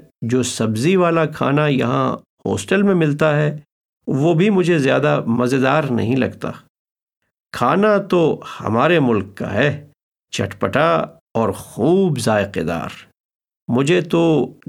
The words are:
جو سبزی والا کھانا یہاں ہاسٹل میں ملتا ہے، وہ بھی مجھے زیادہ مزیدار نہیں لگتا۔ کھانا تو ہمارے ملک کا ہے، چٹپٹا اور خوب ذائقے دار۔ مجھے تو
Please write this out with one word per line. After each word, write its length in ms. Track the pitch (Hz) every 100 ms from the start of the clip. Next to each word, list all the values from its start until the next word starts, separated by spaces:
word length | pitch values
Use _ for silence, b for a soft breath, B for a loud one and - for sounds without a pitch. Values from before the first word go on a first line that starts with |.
| - _
جو 200 | 117 127
سبزی 540 | 120 - 113 110 147 190
والا 300 | 170 165 160
کھانا 400 | 160 131 143 151
یہاں 500 | 127 123 135 131 -
ہاسٹل 680 | - _ 98 101 - 190
میں 120 | 202
ملتا 420 | 185 156 147 156 147
ہے، 220 | 151 151 - _ _ _ -
وہ 280 | 131 156
بھی 160 | 165 208
مجھے 280 | 190 170 165
زیادہ 440 | 131 131 147 147 147
مزیدار 580 | 117 123 135 131 151
نہیں 320 | 143 117 104 131
لگتا۔ 340 | 107 98 - - - _ _ _ _ _ _ _ _
کھانا 460 | - 123 170 214 202
تو 420 | 196 180 156 - - -
ہمارے 400 | - 113 147 170
ملک 360 | 131 107 95 -
کا 160 | -
ہے، 380 | 101 147 147 - _ _ _ _
چٹپٹا 680 | - 104 - 98 127 160 160 - - _
اور 140 | 113 110
خوب 680 | 95 - - 127 185 185 131
ذائقے 440 | 113 107 98 90
دار۔ 440 | 80 85 58 - - _ _ _ _ _ -
مجھے 320 | 120 139 180
تو 460 | 170 170 170 156 117 -